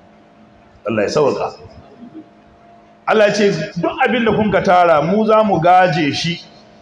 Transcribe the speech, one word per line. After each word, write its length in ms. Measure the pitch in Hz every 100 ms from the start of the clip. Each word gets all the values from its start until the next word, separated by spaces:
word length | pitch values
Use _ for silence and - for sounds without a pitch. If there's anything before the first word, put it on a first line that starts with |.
| _ _ _ _ _ _ _ _ 101
Allah 160 | 110
ya 60 | 98
sauka. 440 | 151 139 110 - - - - - - - 320 - _ _ _ - - _ _ -
Allah 220 | 208 208
ya 60 |
ce, 180 | 208 202 156 156 -
"Duk 100 | 339 330
abin 220 | 254 240 226
da 60 |
kun 180 | 156 214
ka 100 | 185
tara, 400 | 190 180 175 156
mu 240 | 156 208 214
za 160 | 220
mu 160 | 214 175
gaje 540 | 165 185 185 160 147
shi, 260 | 120 165 170 - - - -